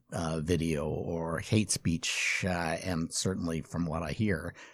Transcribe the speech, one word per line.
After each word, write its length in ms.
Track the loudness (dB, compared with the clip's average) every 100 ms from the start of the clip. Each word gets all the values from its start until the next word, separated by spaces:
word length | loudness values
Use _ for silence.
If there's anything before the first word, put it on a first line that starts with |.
| _
uh, 260 | -4 -2 0
video 460 | 2 2 2 0 0
or 520 | -2 -2 -2 -2 -4
hate 320 | 2 2 4
speech. 720 | 0 2 0 0 0 0 0 0
Uh, 300 | 0 0 -2 0
and 260 | 0 0
certainly 500 | 0 0 0 0 -2
from 260 | -2 -2 0
what 160 | 0
I 80 | -2
hear, 420 | 0 2 2 0 -8 -16